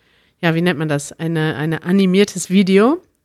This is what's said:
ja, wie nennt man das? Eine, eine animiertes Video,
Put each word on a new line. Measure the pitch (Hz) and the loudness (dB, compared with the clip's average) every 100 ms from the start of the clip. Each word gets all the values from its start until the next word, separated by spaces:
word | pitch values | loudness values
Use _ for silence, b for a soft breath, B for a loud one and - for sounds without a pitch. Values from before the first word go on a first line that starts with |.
| _ _ _ _ | _ _ _ _
ja, | 170 | -2
wie | 165 | 0
nennt | 180 147 | 0 -2
man | 156 | -2
das? | 143 - - | -4 -6 -8
Eine, | 165 160 156 123 | -4 -2 -2 -2
eine | 156 156 | -4 -4
animiertes | 170 196 185 190 202 180 - | 0 2 2 2 0 -2 -2
Video, | 190 190 190 233 349 _ _ | 0 4 4 4 0 _ _